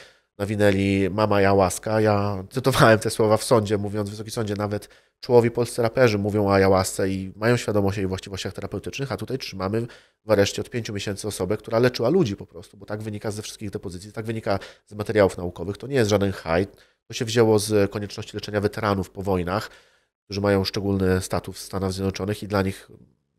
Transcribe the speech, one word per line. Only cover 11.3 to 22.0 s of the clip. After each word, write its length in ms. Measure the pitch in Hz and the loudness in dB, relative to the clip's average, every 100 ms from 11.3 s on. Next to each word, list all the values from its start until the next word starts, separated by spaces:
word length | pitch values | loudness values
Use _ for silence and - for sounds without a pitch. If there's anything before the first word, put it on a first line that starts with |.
| - 92 107 | -4 -2 -2
która 220 | - 113 | 0 2
leczyła 300 | 123 - 117 | 2 2 0
ludzi 260 | 190 117 98 | 2 0 -2
po 100 | - | -12
prostu", 320 | 82 - 104 | -18 -20 -20
bo 80 | 98 | -12
tak 160 | 107 | -10
wynika 300 | 107 104 110 | -8 -8 -8
ze 100 | 104 | -8
wszystkich 280 | - - 104 | -12 -12 -10
depozycji, 420 | 101 98 90 104 | -10 -10 -14 -14
tak 140 | - 107 | -12 -8
wynika 340 | 113 110 98 - - _ | -6 -4 -4 -4 -20 _
z 80 | |
materiałów 440 | 104 104 107 95 - | -10 -2 4 4 2
naukowych. 400 | 87 87 87 101 | -8 -8 -10 -8
To 100 | 127 | -4
nie 80 | 139 | 0
jest 140 | 104 | 2
żaden 220 | 101 98 | 4 2
hajt. 440 | 95 82 85 101 - _ _ - | -2 0 0 0 -6 _ _ -14
To 60 | |
się 120 | 117 113 | -8 -2
wzięło 340 | 120 110 107 | 4 6 4
z 320 | 107 104 98 | 4 2 2
konieczności 460 | 110 101 - 107 104 | -2 -10 -12 -10 -10
leczenia 240 | - 104 | -4 -2
weteranów 480 | 101 - 107 98 90 | -2 -2 0 0 -2
po 120 | 101 | -6
wojnach, 480 | 98 92 87 101 - - _ _ _ _ | -2 -2 0 -4 -6 -18 _ _ _ _
którzy 180 | - 101 | -10 -2
mają 220 | 101 98 | 2 2
szczególny 580 | 95 110 98 98 92 92 | 2 -2 -2 0 2 0
status 360 | - 87 - 92 | 0 -6 -6 -14
w 40 | |
Stanach 320 | - 95 95 | -10 -6 -4
Zjednoczonych 500 | 92 | -2